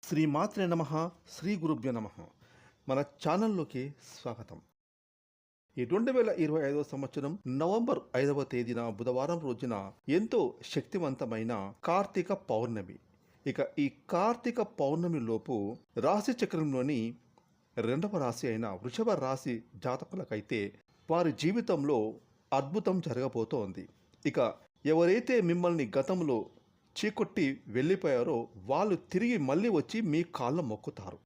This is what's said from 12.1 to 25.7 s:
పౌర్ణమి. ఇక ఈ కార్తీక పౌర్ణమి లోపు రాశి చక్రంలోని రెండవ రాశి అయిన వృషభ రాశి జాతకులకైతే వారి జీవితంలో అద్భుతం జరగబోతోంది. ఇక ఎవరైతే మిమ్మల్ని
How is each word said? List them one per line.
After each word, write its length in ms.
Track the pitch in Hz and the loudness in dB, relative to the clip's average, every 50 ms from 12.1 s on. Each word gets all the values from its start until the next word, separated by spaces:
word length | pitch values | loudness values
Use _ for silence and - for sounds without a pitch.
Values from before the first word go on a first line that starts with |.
| - 190 175 - 202 | -2 -4 -2 -2 -2
పౌర్ణమి. 680 | 190 - - 117 110 117 123 117 107 92 90 - - _ _ _ _ _ _ _ _ _ | -4 -2 -2 0 0 0 -2 -4 -6 -6 -8 -12 -18 _ _ _ _ _ _ _ _ _
ఇక 100 | 143 - - 139 - - - | -4 -2 -2 -4 -4 0 0
ఈ 140 | 147 139 - - _ - | 0 0 0 -6 _ -2
కార్తీక 500 | - 170 190 220 240 233 - 247 240 247 | 0 2 2 2 2 0 -2 -4 -2 -2
పౌర్ణమి 600 | 220 202 - - 151 135 147 160 170 180 170 151 | -2 -4 -2 -2 0 0 2 0 0 0 0 0
లోపు 560 | 117 113 113 110 - - 131 110 101 101 117 - _ _ _ 120 | 0 0 -2 -2 -2 -2 -2 -2 -2 -2 -6 -8 _ _ _ 0
రాశి 440 | 107 151 185 208 202 - 247 240 - | 2 2 2 2 2 0 0 0 -2
చక్రంలోని 680 | 190 - 170 160 147 135 127 127 139 151 120 110 113 123 - _ _ _ - _ _ _ _ _ _ _ - | -2 0 -2 -2 0 0 0 0 0 0 0 -2 -4 -6 -10 _ _ _ -20 _ _ _ _ _ _ _ -2
రెండవ 400 | 110 110 123 151 170 208 208 180 | 0 0 0 0 -2 -2 -2 0
రాశి 300 | 139 123 117 - - 131 | 0 0 -2 -2 -2 -2
అయిన 180 | 113 110 117 | -2 -2 -2
వృషభ 440 | 110 95 90 101 127 - - 220 226 | -4 -6 -6 -8 -8 -4 -2 0 2
రాశి 520 | 208 - 135 131 135 131 - - 123 113 - - - 98 - | 2 0 0 -2 -2 -2 -2 -4 -4 -4 -6 -12 -20 -6 -4
జాతకులకైతే 880 | 131 123 131 - - - 190 165 - 110 107 107 - - 113 101 101 - - _ _ _ _ _ - | -2 -2 -2 -4 -8 -8 -10 -6 -4 -4 -6 -4 -2 -2 -2 -2 -2 -6 -12 _ _ _ _ _ 0
వారి 220 | 160 170 175 165 135 | 2 2 4 2 0
జీవితంలో 840 | - 147 165 202 240 233 233 196 151 139 143 147 120 107 110 113 - _ _ _ _ _ _ - | 2 0 0 2 2 2 2 0 2 2 2 2 2 2 0 -2 -8 _ _ _ _ _ _ 0
అద్భుతం 480 | 135 135 139 160 214 - 226 185 185 | 0 0 0 -2 0 0 2 0 0
జరగబోతోంది. 880 | 165 160 123 123 127 135 - 120 113 - - 131 104 98 92 95 90 - - _ _ _ _ _ - | 0 -2 -2 -2 -2 -2 0 -2 -2 0 -2 -4 -4 -4 -8 -10 -12 -14 -16 _ _ _ _ _ -4
ఇక 280 | 151 127 - 127 110 - - - _ _ _ _ | -2 2 2 2 2 0 -4 -16 _ _ _ _
ఎవరైతే 540 | 143 156 165 170 170 185 233 240 - 254 240 | 2 4 6 6 6 6 4 4 2 2 4
మిమ్మల్ని 500 | 196 170 170 175 175 175 | 4 4 2 2 2 2